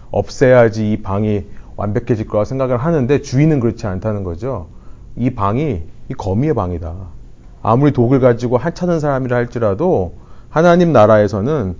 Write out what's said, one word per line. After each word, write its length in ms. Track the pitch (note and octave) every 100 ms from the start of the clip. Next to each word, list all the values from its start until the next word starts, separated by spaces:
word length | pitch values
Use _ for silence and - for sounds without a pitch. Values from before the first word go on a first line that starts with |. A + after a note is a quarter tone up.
| -
없애야지 840 | - G#2 - C3 B2+ A#2 G#2+ G#2+
이 100 | G#2+
방이 420 | F#2+ G2 G#2+ G#2 G2+ - - -
완벽해질 500 | G#2 G#2+ - A2 G#2+
거라 180 | G#2
생각을 340 | G#2 C3+ C3 B2
하는데 440 | D3+ E3 B2 C#3
주인은 380 | C#3+ B2+ D#3 D3
그렇지 260 | A#2 A2 G#2+
않다는 380 | F#2+ G#2+ G#2
거죠. 420 | F#2 E2+ A#2+ A#2 D#2+ - - - - -
이 140 | B2
방이 520 | A#2+ G2 A#2 D#3 F#2 - - -
이 60 |
거미의 400 | C3+ G2 G2 D3+
방이다. 380 | D3+ F2+ F2 E2 F2 F#2 - - - - -
아무리 300 | G2+ A#2 D3
독을 260 | B2+ A#2 C3+
가지고 380 | C3 A2+ A#2+ A#2+
하찮은 400 | D#3+ - F3+ E3+
사람이라 360 | D3 C3+ B2+ A#2+
할지라도 760 | A#2+ B2 A2 G2 F3+ C#3 F2+ - - - -
하나님 420 | D3+ F3 F3 F3
나라에서는 840 | C3+ G#2+ G#2+ G#2 G#2+ A2 D#3 F#2+ F2